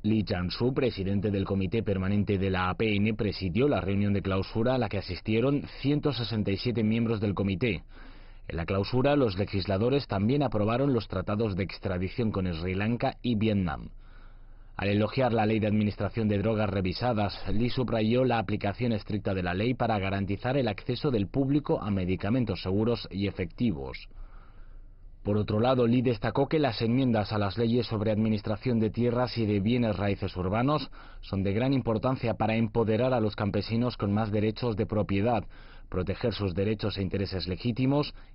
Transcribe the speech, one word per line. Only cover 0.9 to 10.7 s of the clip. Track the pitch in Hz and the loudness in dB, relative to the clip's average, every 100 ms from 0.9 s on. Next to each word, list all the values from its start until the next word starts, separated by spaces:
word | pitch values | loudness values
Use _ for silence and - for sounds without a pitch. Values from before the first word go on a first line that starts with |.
| 104 95 101 104 | -2 -2 0 0
del | 104 | 0
Comité | 98 98 92 117 | 0 0 0 0
Permanente | 101 95 92 104 98 101 | 0 -2 0 0 2 2
de | 95 | 2
la | 92 90 | 0 0
A | |
P | 90 113 | 0 0
N, | 101 107 | 2 2
presidió | 110 104 87 95 85 143 | 2 -2 -2 -2 2 2
la | 110 | 2
reunión | 87 101 104 | 0 0 2
de | 101 | 0
clausura | 92 95 95 110 113 131 | 0 -2 -2 0 2 2
a | |
la | 110 | 0
que | 98 | -2
asistieron | - 90 - 110 131 143 85 - | -6 -6 0 2 2 0 -2 -4
ciento | 135 147 147 | 0 2 0
sesenta | 113 117 113 98 | -2 -2 -2 0
y | 98 | 0
siete | 123 117 | 0 0
miembros | 107 113 117 113 | 2 2 2 0
del | 101 | 0
comité. | 98 98 95 123 85 - - - - - - - | 0 0 0 0 -2 -6 -18 -18 -18 -20 -18 -10
En | 80 | -6
la | |
clausura, | 85 98 101 123 131 147 | -2 -2 0 2 4 4
los | 123 92 | 2 0
legisladores | 101 101 87 95 117 135 - | -2 -2 0 0 2 0 0
también | 107 107 143 | 0 2 2
aprobaron | 135 110 101 | 0 0 0